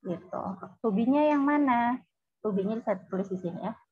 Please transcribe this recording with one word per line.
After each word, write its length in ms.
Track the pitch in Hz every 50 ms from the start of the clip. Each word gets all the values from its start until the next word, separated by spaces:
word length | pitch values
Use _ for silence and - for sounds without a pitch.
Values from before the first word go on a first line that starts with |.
| -
Gitu. 400 | 190 175 - - - - - - - 190 - 180 185 - _ -
To 60 | 226
be-nya 420 | 196 202 233 240 269 294 302 302 294
yang 80 | 294 277
mana? 560 | 285 294 302 294 269 247 240 240 240 247 254 - _ _ _ _ _ _ _
To 100 | - 214
be-nya 300 | 202 190 190 202 226 226 233
saya 160 | - 202 190 - - -
tulis 160 | 185 190 196
di 100 | 190 185
sini 220 | 185 170 170 -
ya. 160 | - 185 - - _ _